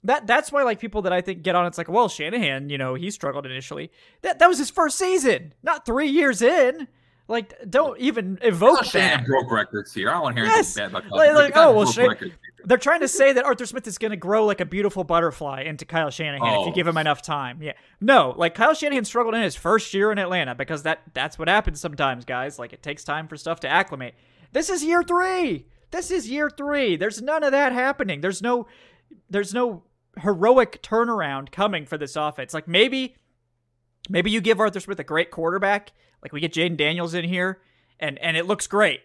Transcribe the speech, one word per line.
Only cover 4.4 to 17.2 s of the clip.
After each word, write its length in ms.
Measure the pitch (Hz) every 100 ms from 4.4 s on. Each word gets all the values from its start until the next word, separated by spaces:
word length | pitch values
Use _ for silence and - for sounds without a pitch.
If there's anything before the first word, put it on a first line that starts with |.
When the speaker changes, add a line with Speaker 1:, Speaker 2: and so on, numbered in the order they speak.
| 349
Speaker 1:
was 100 | 302
his 120 | 285
first 280 | - 320 -
season, 560 | 370 370 269 165 165 _
not 220 | 294 - -
three 240 | 240 294
years 320 | 285 285 214
in. 460 | 233 339 254 320 285 _ _ _ _
Like, 280 | 233 196 - 208
don't 320 | 247 302 214
even 380 | 254 233 185 190
evoke 320 | 240 170 214 262
Speaker 2:
Kyle 80 |
Shanahan 380 | - 202 185 135
Speaker 1:
that. 60 | 120
Speaker 2:
broke 240 | 131 123
records 400 | 113 104 107 101
here. 180 | - 98
I 40 |
don't 80 | 170
wanna 140 | 147 120
hear 100 | 220
Speaker 1:
Yes. 320 | 440 - -
Speaker 2:
anything 160 | 202
bad 60 | 185
about 100 | 208
Kyle 80 | -
Speaker 1:
Like, 100 | 302
Speaker 2:
Shanahan. 140 | 302
Speaker 1:
like, 100 | 285
Speaker 2:
The 60 | 285
guy 60 | 320
Speaker 1:
"Oh, 60 |
well, 100 | 214 196
Speaker 2:
broke 100 | -
Speaker 1:
Shan-," 120 | 247
Speaker 2:
records 220 | 226 -
here. 340 | - - _ 190
Speaker 1:
they're 120 | 170
trying 220 | 277 330
to 80 | 269
say 260 | - 269
that 120 | 254 226
Arthur 200 | 254 247
Smith 220 | 254 226
is 100 | 180
gonna 180 | 220 208
grow 300 | 175 214 214
like 160 | 202
a 40 | 170
beautiful 380 | 185 202 196
butterfly 580 | 165 170 170 - 143 135
into 240 | 143 151 -
Kyle 260 | 165 151
Shanahan 360 | 131 156 139 117 104
if 60 | -
you 40 |
Speaker 2:
Oh. 40 | 185
Speaker 1:
give 100 | 170
him 120 | 160
enough 260 | 151 143